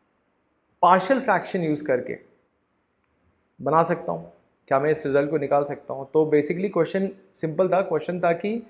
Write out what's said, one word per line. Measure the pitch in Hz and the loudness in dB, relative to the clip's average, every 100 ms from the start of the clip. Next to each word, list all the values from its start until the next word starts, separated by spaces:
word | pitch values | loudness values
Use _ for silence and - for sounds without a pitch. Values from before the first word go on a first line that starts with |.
| _ _ _ _ _ _ _ _ | _ _ _ _ _ _ _ _
पार्शियल | 175 185 185 262 | 4 4 4 0
फ्रैक्शन | - 180 - 190 | 2 -2 -2 -2
यूज़ | 160 147 | -2 -2
करके | - 127 - - _ _ _ _ _ _ _ _ _ _ _ _ _ - | -2 -2 -4 -12 _ _ _ _ _ _ _ _ _ _ _ _ _ -8
बना | 131 156 | 0 2
सकता | 165 175 - | 2 -2 -4
हूँ, | 82 85 - _ _ _ | -8 -10 -20 _ _ _
क्या | 135 | 0
मैं | 151 | 2
इस | 151 143 | 0 0
रिजल्ट | 139 147 | 0 0
को | 156 | -2
निकाल | 143 143 | 0 0
सकता | 143 - - | 0 -8 -10
हूँ? | 135 135 | -12 0
तो | 156 151 | 2 4
basically | 147 147 175 196 | 4 2 -2 -2
क्वेश्चन | 175 156 190 190 - _ | 0 0 0 -4 -6 _
सिंपल | - 160 151 185 | -8 -4 0 2
था, | 175 | 2
क्वेश्चन | 190 151 160 180 | 0 -4 -4 -2
था | 175 | 0
कि | 170 202 233 | 0 -2 -6